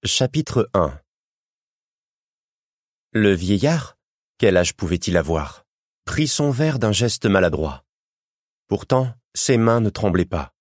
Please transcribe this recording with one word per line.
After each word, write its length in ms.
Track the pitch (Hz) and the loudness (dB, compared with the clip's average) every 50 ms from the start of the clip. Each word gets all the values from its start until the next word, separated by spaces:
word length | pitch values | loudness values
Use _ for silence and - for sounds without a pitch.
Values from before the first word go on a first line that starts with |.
| - | -4
Chapitre 640 | - - - 131 127 - 156 156 - - 127 110 - _ | -2 -2 0 -2 -2 -2 -4 -6 -2 0 -2 -2 0 _
un. 260 | 98 87 73 67 - _ _ _ _ _ _ _ _ _ _ _ _ _ _ _ _ _ _ _ _ _ _ _ _ _ _ _ _ _ _ _ _ _ _ _ _ _ _ _ _ _ _ | 0 0 0 -4 -10 _ _ _ _ _ _ _ _ _ _ _ _ _ _ _ _ _ _ _ _ _ _ _ _ _ _ _ _ _ _ _ _ _ _ _ _ _ _ _ _ _ _
Le 200 | _ 113 107 101 | _ 2 4 4
vieillard, 680 | 98 87 85 90 101 98 - 143 165 165 123 - - _ _ _ _ _ _ _ _ _ | 4 2 2 0 0 2 2 2 0 0 -2 -8 -18 _ _ _ _ _ _ _ _ _
quel 200 | - 107 92 90 | 2 4 4 4
âge 160 | 90 85 - | 2 2 -2
pouvait-il 440 | _ - 85 87 85 - - 87 87 | _ -4 -4 -2 -2 -2 0 0 0
avoir, 480 | 82 78 82 80 76 71 - - _ _ _ _ _ _ _ _ _ | 0 0 -2 -4 -4 -6 -12 -20 _ _ _ _ _ _ _ _ _
prit 220 | - - - 156 143 | -8 -4 -2 -2 -2
son 240 | - - 147 147 | -2 -2 -2 -2
verre 280 | 135 117 151 156 147 127 | 0 0 -2 -2 -2 0
d'un 120 | 110 110 | 0 0
geste 340 | 104 98 120 120 - - - | 0 0 0 -2 -2 -2 0
maladroit. 600 | 110 98 98 90 87 76 76 78 76 69 - _ _ _ _ _ _ _ _ _ _ _ _ _ _ _ _ _ _ | 2 2 4 2 2 0 -2 -4 -6 -8 -12 _ _ _ _ _ _ _ _ _ _ _ _ _ _ _ _ _ _
Pourtant, 460 | - 101 - _ 135 131 131 127 117 _ _ _ _ | -6 -6 -2 _ 0 0 0 -2 -6 _ _ _ _
ses 240 | - - - 135 117 | -6 0 0 2 2
mains 220 | 113 113 113 120 | 4 4 2 2
ne 100 | 113 104 | 0 -2
tremblaient 360 | - - - 104 85 90 90 | -2 -2 -2 0 0 0 0
pas. 280 | - - 82 71 - _ _ | 0 -4 -8 -8 -10 _ _